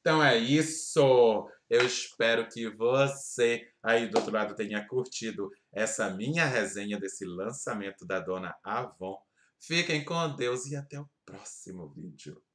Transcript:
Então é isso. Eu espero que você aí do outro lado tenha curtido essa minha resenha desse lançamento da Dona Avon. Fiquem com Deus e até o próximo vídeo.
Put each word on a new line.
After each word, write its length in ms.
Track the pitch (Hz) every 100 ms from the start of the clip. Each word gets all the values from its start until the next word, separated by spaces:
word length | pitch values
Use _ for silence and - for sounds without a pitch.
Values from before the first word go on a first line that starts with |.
Então 220 | - 156
é 140 | 147 117
isso. 1120 | 117 147 151 - - - 139 127 117 104 - - _
Eu 160 | 117
espero 640 | 123 - - - 113 113 113
que 200 | - 113
você 1000 | 104 117 131 139 139 - - 117 117 - _
aí 260 | 113 117 117
do 100 | 107
outro 140 | 107
lado 220 | 107 107
tenha 320 | - 104 104 101
curtido 640 | 127 127 - 113 95 98 - _
essa 360 | 98 110 - 104
minha 360 | 95 117 165 156
resenha 520 | 127 98 101 101 104
desse 260 | 95 -
lançamento 840 | 90 87 101 127 - 113 98 98 90
da 140 | 92
Dona 360 | 85 92 90 -
Avon. 560 | - 110 127 - 92 95 _ _ _ _
Fiquem 440 | - 165 170 156
com 300 | 143 165 165 143
Deus 300 | 123 123 131
e 100 | 143
até 240 | 139 143
o 80 | 143 _
próximo 640 | - 95 - - - 92 78
vídeo. 520 | 71 85 78 76 73 _